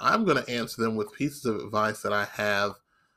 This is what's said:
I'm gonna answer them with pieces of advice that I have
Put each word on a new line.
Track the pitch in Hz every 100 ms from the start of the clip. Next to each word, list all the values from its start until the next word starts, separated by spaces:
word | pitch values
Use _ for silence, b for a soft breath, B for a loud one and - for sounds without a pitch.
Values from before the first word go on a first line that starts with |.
I'm | 123 208
gonna | 208 135 120
answer | 120 110 -
them | 113 110
with | 104
pieces | - 143 143
of | 120 104
advice | 101 107 107 104
that | 107
I | 104 101
have | - 104 101 101 95 _ _ _